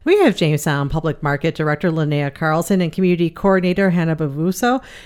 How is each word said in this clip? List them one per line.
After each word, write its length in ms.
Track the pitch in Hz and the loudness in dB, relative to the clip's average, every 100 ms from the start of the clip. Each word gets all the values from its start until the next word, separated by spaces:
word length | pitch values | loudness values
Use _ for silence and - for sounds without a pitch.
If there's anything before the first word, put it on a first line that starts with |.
We 160 | 311 415 | 0 4
have 180 | 320 - | 4 2
Jamestown 500 | 160 151 165 143 139 | 0 0 0 -2 -2
Public 360 | 160 156 143 | -2 -4 -4
Market 320 | 147 143 165 156 | -4 -2 -2 -2
Director 340 | 151 151 180 | -2 -2 0
Linnea 440 | 160 151 147 139 | 0 0 -2 -2
Carlson 460 | - 160 156 165 190 | -4 -2 0 0 0
and 140 | 165 | 0
Community 380 | 185 185 175 170 | 0 2 2 0
Coordinator 580 | - 202 190 180 180 190 | 0 2 2 2 0 2
Hannah 260 | 175 165 156 | 2 0 0
Bavuso 680 | 151 143 175 180 156 135 - - | -2 -2 -2 0 0 -2 -4 -20